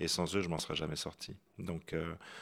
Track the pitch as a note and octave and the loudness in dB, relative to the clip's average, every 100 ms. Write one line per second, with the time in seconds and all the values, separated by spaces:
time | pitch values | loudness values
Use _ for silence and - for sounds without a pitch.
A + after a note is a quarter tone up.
0 | E2+ - E2+ G2 F2 D#2+ - D#2+ D#2 D#2 | 2 4 4 4 4 2 0 0 0 -2
1 | - - - F#2+ _ - F2+ E2 - D#2+ | -4 -6 -10 -12 _ -8 -4 -4 -2 -2
2 | E2 F2 - - | -2 -4 -10 -12